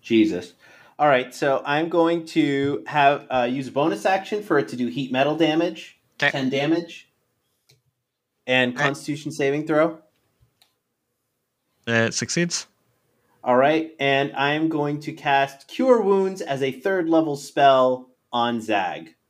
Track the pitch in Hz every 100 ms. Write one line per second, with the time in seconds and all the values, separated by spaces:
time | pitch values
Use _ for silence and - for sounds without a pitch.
0 | - 113 104 90 - _ _ - - -
1 | 147 131 127 - 147 131 143 147 165 170
2 | 165 170 160 165 147 139 139 143 - 147
3 | 143 143 - 131 123 135 131 131 156 -
4 | - 190 - 214 208 147 - 123 123 123
5 | 127 127 143 156 156 160 175 175 - _
6 | _ _ 143 143 131 135 147 165 175 -
7 | _ _ _ _ _ _ _ _ _ _
8 | _ _ _ _ - 127 123 123 147 147
9 | - 147 156 - 139 143 156 151 160 160
10 | _ _ _ _ _ _ _ _ _ _
11 | _ _ _ _ _ _ _ _ - 113
12 | 113 - 120 - 170 - - _ _ _
13 | _ _ _ _ 117 123 139 160 160 -
14 | 139 139 139 - 139 151 160 156 147 147
15 | 147 131 147 139 139 - - - 254 233
16 | 196 196 190 190 160 139 135 127 202 190
17 | 165 165 160 143 - - 139 131 127 127
18 | 127 _ _ 120 120 117 107 104 90 78
19 | 82 _